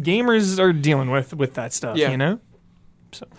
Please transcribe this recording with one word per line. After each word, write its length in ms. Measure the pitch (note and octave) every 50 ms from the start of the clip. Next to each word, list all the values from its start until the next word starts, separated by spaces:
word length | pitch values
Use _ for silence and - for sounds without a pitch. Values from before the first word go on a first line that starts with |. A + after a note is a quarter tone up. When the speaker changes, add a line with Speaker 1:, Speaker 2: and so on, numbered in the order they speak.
Speaker 1:
gamers 560 | C#3+ E3+ F#3+ A#3 B3 B3 A3+ A3 G#3 F#3+ F#3+ F#3
are 140 | F#3 F#3 E3+
dealing 360 | D3 C#3 D#3 D3+ C3+ C3 B2+
with, 220 | C3 C#3 C3 -
with 220 | - D3 C#3 B2+ -
that 180 | B2+ A#2 A#2
stuff, 240 | - - - A#2+ A2
Speaker 2:
Yeah. 140 | D#3 D3 C3+
Speaker 1:
you 80 | C3 C3
know? 200 | C#3 E3 G#3+ A#3+ _ _ _ _ _ _ _ _ _ - - _ _ -
So. 140 | - - - - -